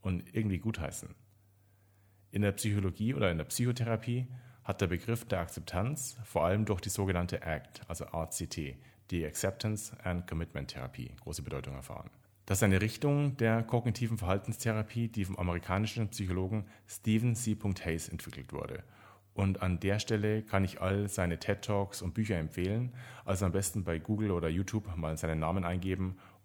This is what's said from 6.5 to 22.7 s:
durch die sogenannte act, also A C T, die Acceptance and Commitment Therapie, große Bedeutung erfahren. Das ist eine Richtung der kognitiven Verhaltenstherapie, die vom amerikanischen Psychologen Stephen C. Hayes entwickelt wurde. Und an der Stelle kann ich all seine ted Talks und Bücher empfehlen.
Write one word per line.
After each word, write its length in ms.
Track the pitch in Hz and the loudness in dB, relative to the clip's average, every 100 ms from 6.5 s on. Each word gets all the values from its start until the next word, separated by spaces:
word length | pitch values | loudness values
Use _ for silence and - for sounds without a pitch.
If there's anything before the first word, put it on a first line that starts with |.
| 101 107 | 4 2
durch 160 | 92 | 0
die 80 | 101 | -2
sogenannte 520 | - 98 87 87 87 | 0 2 2 2 -2
act, 400 | 85 76 - - - | -2 -4 -6 -16 -10
also 180 | 85 - | -8 -6
A 220 | 82 80 | -4 -4
C 180 | - 85 | -4 -4
T, 300 | - 71 - - - - | -4 -6 -8 -16 -18 -4
die 160 | 87 76 | -2 -2
Acceptance 680 | - 101 95 107 87 - - | 0 -2 0 -2 -2 -6 -6
and 240 | 92 87 87 | -2 -2 -2
Commitment 420 | 82 82 71 67 | -4 -4 -6 -8
Therapie, 460 | 64 64 - 62 71 | -8 -10 -8 -12 -10
große 200 | - 78 | -10 -8
Bedeutung 320 | 67 69 64 67 | -6 -6 -6 -10
erfahren. 340 | 67 - - - _ _ - | -10 -12 -12 -18 _ _ -2
Das 140 | 95 | 4
ist 40 | |
eine 180 | 104 92 | 6 6
Richtung 560 | 110 - 147 143 143 131 | 4 2 2 4 2 4
der 260 | 113 113 | 4 4
kognitiven 540 | 113 120 117 98 117 107 | 2 0 2 0 0 0
Verhaltenstherapie, 920 | 92 98 - - 117 107 107 117 117 | 2 2 0 -2 0 0 0 -2 -2
die 180 | 110 95 | 0 -2
vom 120 | 95 | 0
amerikanischen 720 | 90 85 - 92 107 117 104 | 0 0 2 2 2 0 -2
Psychologen 560 | - 92 92 92 107 104 - - | -2 -2 0 0 -2 -4 -12 -16
Stephen 500 | - - 110 123 117 | -4 2 4 4 2
C. 220 | 110 107 104 90 | 0 0 0 -2
Hayes 240 | 85 82 - | -2 -2 -4
entwickelt 460 | 82 - 76 65 | -8 -10 -12 -8
wurde. 300 | 71 73 - - - - - _ | -6 -6 -8 -12 -20 -20 -20 _
Und 280 | - 98 92 | 2 2 2
an 180 | 92 87 | 2 2
der 200 | 98 104 | 2 2
Stelle 420 | - 110 107 107 | 2 2 2 0
kann 220 | 110 98 | 2 2
ich 180 | 95 - | 2 2
all 260 | 95 98 101 | 2 2 2
seine 300 | 98 87 85 | 2 0 0
ted 220 | - 101 | 0 -2
Talks 400 | - 101 98 - | 2 0 0 -2
und 120 | 90 | -4
Bücher 240 | 110 107 90 | 0 0 0
empfehlen. 560 | 78 - 92 | -2 -2 0